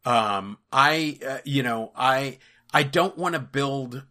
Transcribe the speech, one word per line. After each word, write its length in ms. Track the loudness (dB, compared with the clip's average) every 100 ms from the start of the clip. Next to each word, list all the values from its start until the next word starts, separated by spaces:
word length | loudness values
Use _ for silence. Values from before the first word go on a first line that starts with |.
| 2
Um, 540 | 2 2 -2 -4 -14 _
I, 460 | 2 4 2 -2 -6 -8
uh, 100 | -8 -2
you 180 | -2
know, 280 | 0 -2 -4 0
I, 420 | 2 2 -2 -10 _ _ _
I 120 | 0
don't 340 | 2 2 0 0
want 160 | -2
to 60 | -2
build 640 | -4 -2 -2 -2 -6 -10 -14